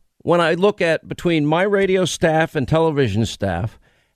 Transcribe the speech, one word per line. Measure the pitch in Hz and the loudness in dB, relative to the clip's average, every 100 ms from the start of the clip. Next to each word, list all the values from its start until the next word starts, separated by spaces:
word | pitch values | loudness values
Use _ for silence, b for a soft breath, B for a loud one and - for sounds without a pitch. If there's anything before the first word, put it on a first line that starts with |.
| _ _ | _ _
when | - 170 | 0 2
I | 165 170 | 2 2
look | 202 202 | 0 0
at | 170 160 - | -2 -2 -6
between | 156 175 165 147 | -6 -2 0 2
my | 165 | 0
radio | 202 196 196 190 | 0 0 0 0
staff | 180 - 170 156 160 156 | -2 0 0 2 0 -2
and | 123 | 0
television | 160 165 143 127 98 110 | 2 2 0 0 0 -2
staff | - 98 85 113 - _ _ _ | -4 -4 -4 -6 -10 _ _ _